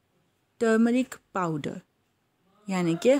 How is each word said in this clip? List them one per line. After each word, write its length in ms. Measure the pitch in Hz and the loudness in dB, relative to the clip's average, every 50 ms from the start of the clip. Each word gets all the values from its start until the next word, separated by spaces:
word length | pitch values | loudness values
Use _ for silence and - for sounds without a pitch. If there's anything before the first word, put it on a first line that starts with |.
| _ _ _ _ _ _ _ _ _ _ _ - | _ _ _ _ _ _ _ _ _ _ _ -4
टर्मरिक 540 | 233 226 220 226 233 233 240 262 254 - - - _ _ - | 0 2 2 4 4 2 2 0 -2 -2 -6 -20 _ _ -6
पाउडर, 460 | 196 180 165 156 147 - - - 185 - _ _ _ _ _ _ _ _ _ _ _ _ _ _ _ - 196 | -4 -4 -4 -4 -4 -6 -8 -10 -10 -16 _ _ _ _ _ _ _ _ _ _ _ _ _ _ _ -10 -6
यानी 280 | 190 180 175 165 165 | -4 -2 0 0 -2
कि 180 | 165 - 247 277 | 0 2 2 2